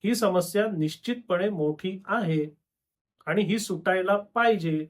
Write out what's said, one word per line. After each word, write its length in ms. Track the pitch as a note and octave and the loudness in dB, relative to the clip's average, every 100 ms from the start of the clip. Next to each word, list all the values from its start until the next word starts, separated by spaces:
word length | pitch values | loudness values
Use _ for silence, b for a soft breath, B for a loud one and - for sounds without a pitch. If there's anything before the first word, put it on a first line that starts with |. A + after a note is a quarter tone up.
ही 100 | G3 | 0
समस्या 520 | A#3+ G#3+ F3+ E3+ G3+ A3 | 2 2 2 0 0 0
निश्चितपणे 800 | F#3 D#3 - - A#3+ - F3+ G3 | 0 -2 -4 -6 -6 -2 0 0
मोठी 540 | F#3+ D3+ D#3 F#3 F#3+ - | 0 -2 -2 -6 -8 -4
आहे 500 | A3 F3+ D#3+ D3+ - _ _ _ _ _ _ - | -2 0 -2 -2 -8 _ _ _ _ _ _ -4
आणि 160 | F3+ | 0
ही 160 | F3+ A3 | 0 -2
सुटायला 580 | G#3+ F3 E3+ F#3 F#3 G3+ | -2 -4 0 0 2 0
पाहिजे. 680 | G#3 A#3 A#3 G#3+ E3 D#3 D#3 | 0 2 2 2 0 -2 -4